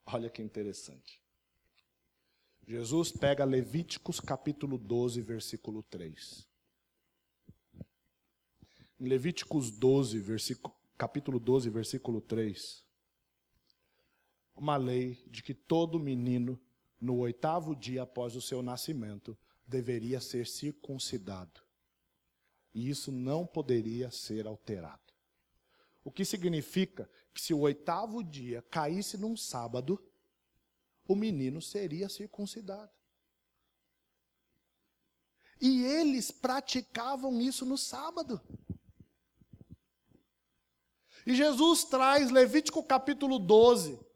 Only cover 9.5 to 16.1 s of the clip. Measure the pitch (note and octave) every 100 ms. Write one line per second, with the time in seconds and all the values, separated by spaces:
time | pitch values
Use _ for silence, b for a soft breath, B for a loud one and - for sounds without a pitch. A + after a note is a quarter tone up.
9.5 | D#3 A#2+ G#2 B2+ C#3 B2+ A2 G2 A2 -
10.5 | B2+ - _ _ _ A#2+ D3 C#3+ B2+ A#2
11.5 | C3 A#2+ A2 G#2+ C3 - A2+ - A2+ A2
12.5 | G2 - - _ _ _ _ _ _ _
13.5 | _ _ _ _ _ _ _ _ _ _
14.5 | - D3 C#3+ B2+ B2+ B2+ A#2+ - A2+ -
15.5 | C3+ _ E3 E3 E3 C#3+